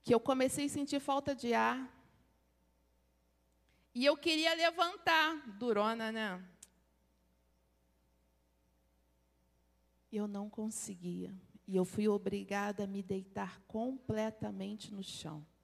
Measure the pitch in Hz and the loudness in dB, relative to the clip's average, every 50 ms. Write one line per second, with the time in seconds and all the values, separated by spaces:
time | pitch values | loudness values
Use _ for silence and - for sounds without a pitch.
0 | _ - 240 233 233 - 262 262 254 269 - 294 285 285 - 294 285 277 294 277 | _ 6 4 4 6 2 2 4 2 2 2 0 -2 -2 -2 -2 -2 0 -2 -2
1 | 269 - 277 277 285 285 277 240 - 240 233 226 220 226 240 262 262 254 - - | 0 0 -2 0 0 -2 -6 -4 0 0 2 4 4 2 2 0 -6 -10 -14 -20
2 | _ - _ _ _ _ _ _ _ _ _ _ _ _ _ _ _ _ _ _ | _ -20 _ _ _ _ _ _ _ _ _ _ _ _ _ _ _ _ _ _
3 | _ _ _ _ _ _ _ _ _ _ _ _ _ _ _ _ _ _ _ 240 | _ _ _ _ _ _ _ _ _ _ _ _ _ _ _ _ _ _ _ 4
4 | 254 285 311 294 - 339 320 311 320 330 330 330 330 330 330 339 349 339 392 - | 4 4 4 4 2 2 2 4 4 4 4 4 4 2 4 4 0 0 0 -2
5 | 339 359 330 311 311 311 330 302 294 240 196 202 247 247 220 202 208 220 226 233 | 2 4 4 6 6 4 2 -2 -8 -12 -8 -4 0 2 4 4 4 2 2 0
6 | 226 220 220 220 220 208 180 180 185 - - _ - _ _ _ _ _ _ _ | -2 -4 -2 -2 -4 -4 -4 -6 -10 -16 -20 _ -20 _ _ _ _ _ _ _
7 | _ _ _ _ _ _ _ _ _ _ _ _ _ _ _ _ _ _ _ _ | _ _ _ _ _ _ _ _ _ _ _ _ _ _ _ _ _ _ _ _
8 | _ _ _ _ _ _ _ _ _ _ _ _ _ _ _ _ _ _ _ _ | _ _ _ _ _ _ _ _ _ _ _ _ _ _ _ _ _ _ _ _
9 | _ _ _ _ _ _ _ _ _ _ _ _ _ _ _ _ _ _ _ _ | _ _ _ _ _ _ _ _ _ _ _ _ _ _ _ _ _ _ _ _
10 | _ _ 233 208 208 208 202 202 202 214 - - 214 220 214 - - - 196 175 | _ _ -4 -4 -4 -2 -4 -6 -8 -8 -6 -6 -6 -6 -6 -6 -8 -8 -10 -8
11 | 175 175 175 180 180 180 196 190 - _ _ - _ - 190 185 185 185 - 214 | -6 -6 -4 -4 -6 -8 -10 -14 -18 _ _ -20 _ 0 2 2 2 2 2 2
12 | 208 214 202 208 190 196 196 202 196 190 202 202 202 208 208 196 208 196 196 196 | 4 4 4 2 0 -2 -4 -4 -4 -4 -2 -2 -2 -2 -2 -4 -4 -4 -4 -6
13 | 190 190 190 190 190 196 196 208 196 185 - - - _ - 220 233 254 269 269 | -4 -4 -4 -6 -6 -8 -8 -6 -6 -6 -8 -14 -20 _ -6 -4 -2 -2 -4 -6
14 | - - 214 214 214 220 214 - 208 208 202 190 190 196 208 214 - - 214 196 | -4 -2 0 0 0 -2 -2 -4 -8 -6 -6 -6 -6 -6 -6 -10 -10 -12 -10 -10
15 | 190 - - - - - 156 156 151 _ _ _ | -10 -10 -10 -10 -10 -10 -10 -10 -14 _ _ _